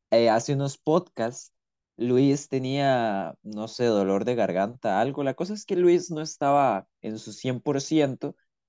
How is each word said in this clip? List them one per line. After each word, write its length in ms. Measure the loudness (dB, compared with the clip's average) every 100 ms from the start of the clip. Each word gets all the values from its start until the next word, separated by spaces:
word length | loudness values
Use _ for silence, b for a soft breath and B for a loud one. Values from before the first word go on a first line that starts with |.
| 0
Eh, 180 | 4 4
hace 240 | 2 0
unos 240 | -2 -2 -4
podcasts, 760 | 0 0 0 -6 -6 -6 -18 _ _ _ _ -6
Luis 520 | 0 4 4 2 -2
tenía, 840 | -6 -2 0 2 2 0 -2 -6 -10
no 260 | -14 -10 -8
sé, 180 | -2 2
dolor 380 | 2 2 2
de 100 | 0
garganta, 640 | 0 0 0 -2 -2 -2 0
algo. 240 | 0 -2
La 100 | -4
cosa 200 | -4 -6
es 100 | -8
que 120 | -4 2
Luis 340 | 4 4 0
no 100 | -8
estaba 640 | -8 -4 2 4 2 0 -4 _
en 160 | -10 -10
su 140 | -12
cien 280 | -8 -6 -4
por 200 | -2 -4
ciento 560 | 0 2 2 -2 -10 -12 _ _